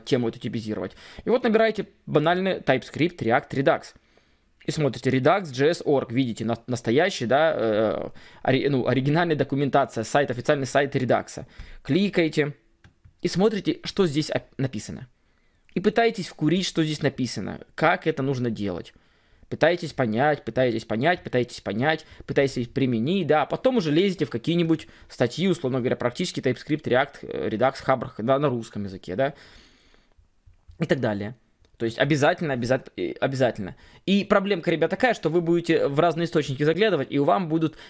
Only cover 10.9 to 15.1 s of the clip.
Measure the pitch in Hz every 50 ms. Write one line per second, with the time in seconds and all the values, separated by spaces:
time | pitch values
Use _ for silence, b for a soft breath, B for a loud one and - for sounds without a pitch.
10.9 | - 135 127 120 123 104 - - - - - B B B B B B B B -
11.9 | 135 180 202 190 - 185 165 156 - 156 143 147 143 _ _ _ _ _ _ -
12.9 | _ _ _ - _ _ - 175 - 170 196 226 214 196 - - - - - -
13.9 | - - 196 170 135 151 151 - - 131 - - _ - 135 131 - 107 - -
14.9 | 80 - 127 -